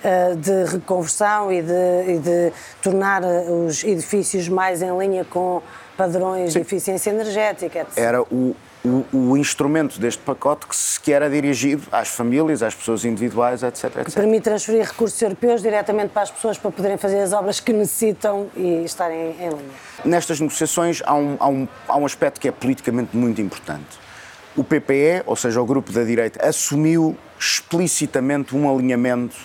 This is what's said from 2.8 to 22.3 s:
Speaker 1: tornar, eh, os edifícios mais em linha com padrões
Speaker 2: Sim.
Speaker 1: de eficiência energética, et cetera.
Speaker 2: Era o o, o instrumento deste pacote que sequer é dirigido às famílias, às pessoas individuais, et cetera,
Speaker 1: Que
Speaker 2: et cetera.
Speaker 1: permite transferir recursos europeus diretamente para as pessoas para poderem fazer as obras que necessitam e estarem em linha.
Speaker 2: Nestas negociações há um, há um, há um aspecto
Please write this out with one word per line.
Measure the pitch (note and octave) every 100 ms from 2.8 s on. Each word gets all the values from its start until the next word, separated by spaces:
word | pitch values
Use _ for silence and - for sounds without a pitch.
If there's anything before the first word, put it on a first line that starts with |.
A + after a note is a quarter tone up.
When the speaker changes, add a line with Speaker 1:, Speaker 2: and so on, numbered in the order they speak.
Speaker 1:
tornar, | G3 F#3+ G3 G3
eh, | F3+ F3 F3
os | E3+ E3+ D3+
edifícios | G#3+ F3+ D#3+ G#3 F#3 F#3+ E3+
mais | F#3 F#3+ F3
em | F#3 F3+
linha | G3 F#3+
com | F3+ F3 F3+ F3+ - - - -
padrões | F#3+ F3 F#3 F#3 F3
Speaker 2:
Sim. | D#3+
Speaker 1:
de | E3
eficiência | F#3+ G3 F#3+ G#3
energética, | G#3 A3 G#3 G#3+ G3 F3 E3+
et | D3
cetera. | - A#2
Speaker 2:
Era | A#2+
o | A#2 B2 B2+ - - -
o, | B2 B2+ B2+
o | C3+ B2+ C#3
instrumento | C#3+ - C#3+ D#3+ C#3+ -
deste | A#2 A2+
pacote | - C3 C#3 D3 -
que | -
sequer | - - - C#3+
é | D3
dirigido | C#3+ C#3+ B2 C#3 C#3+ -
às | - G#2+
famílias, | - A#2+ C3 D#3+ C#3
às | A2
pessoas | - - A2+ A#2
individuais, | A2 A#2+ G#2+ B2 B2
et | B2 -
cetera, | - C3
Speaker 1:
Que | C3+
Speaker 2:
et |
cetera. | G#3 G#3
Speaker 1:
permite | A3
transferir | A3+ G#3 - A3+ G3+
recursos | - A3 -
europeus | A3 F#3+ A#3+ A#3
diretamente | G3+ G#3 G3+ G#3+ G3
para | -
as | G3
pessoas | - A3+ G3+
para | G#3
poderem | F3 G3 G3
fazer | G3 G3
as | G3
obras | G#3 F#3+ G3+
que | -
necessitam | G#3+ G#3 - A3 G3 G#3+ G3+ G3+ -
e | F3+ E3
estarem | E3+ - F3 E3 E3 D#3+
em | F3
linha. | D3+ C#3 C3 - -
Speaker 2:
Nestas | - F3 - D3+
negociações | D3+ - D#3 - E3+ D#3 -
há |
um, | D3 C#3+ C#3+
há | C#3
um, | C3+ C3 - -
há | C#3+
um | C#3+
aspecto | - D3